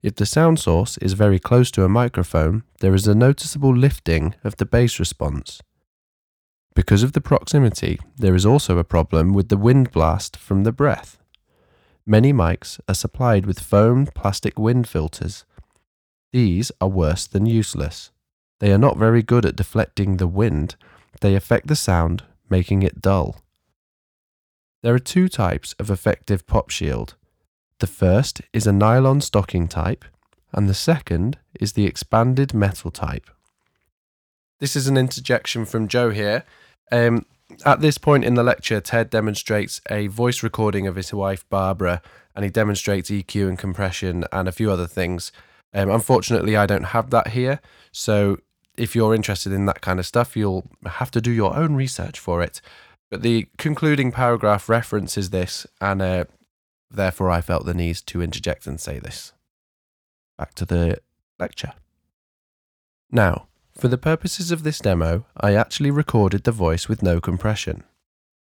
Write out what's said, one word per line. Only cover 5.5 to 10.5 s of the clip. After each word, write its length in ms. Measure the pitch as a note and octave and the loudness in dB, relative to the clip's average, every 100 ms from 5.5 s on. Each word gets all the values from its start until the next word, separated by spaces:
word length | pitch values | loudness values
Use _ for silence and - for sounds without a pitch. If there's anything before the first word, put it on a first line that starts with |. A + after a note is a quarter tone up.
| - - _ _ _ _ _ _ _ _ _ _ | -20 -20 _ _ _ _ _ _ _ _ _ _
Because 280 | - - G2+ | -2 4 4
of 100 | B2+ | 4
the 80 | D3 | 0
proximity, 800 | - D3 - D3+ A#2+ - - - - - | 0 -2 2 2 2 0 -6 -6 -10 -2
there 180 | G2 | 2
is 120 | F#2 G2+ | 4 4
also 320 | C#3+ - F2 | 4 4 0
a 60 | |
problem 480 | E2 E2+ D#2+ E2 F2 | 2 0 2 2 4
with 160 | G2 F#2 | 2 2
the 80 | G2+ | 2
wind 360 | A2 C3+ B2+ | 4 4 4
blast 440 | - D#2+ F#2 - - | 2 2 0 -6 -16
from 280 | - | -2